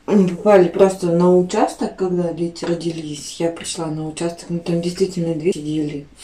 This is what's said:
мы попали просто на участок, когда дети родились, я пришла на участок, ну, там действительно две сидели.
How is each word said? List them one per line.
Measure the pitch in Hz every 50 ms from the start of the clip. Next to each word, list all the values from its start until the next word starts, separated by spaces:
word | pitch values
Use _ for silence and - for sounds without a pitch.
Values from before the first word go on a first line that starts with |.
| _
мы | - 185 208 185 175
попали | 170 - - 208 208 190 175 170
просто | - 190 196 190 190 - 185 170
на | 170 170 180 180 180
участок, | 180 180 180 - 220 262 - - - 240 202 -
когда | - 190 180 175 175 175 170
дети | 160 156 175 170 - - 185
родились, | 170 170 165 160 170 160 160 156 151 147 147 - - - -
я | 170 170
пришла | 170 - 175 - - - 165
на | 160 156 156 156 156
участок, | 151 - 170 170 170 - - -
ну, | 175 170
там | - - 170 170
действительно | 175 175 175 - 190 180 - 175 165 165 165
две | 151 151 180
сидели. | 202 151 147 151 151 156 151 151 151 139 143 - - -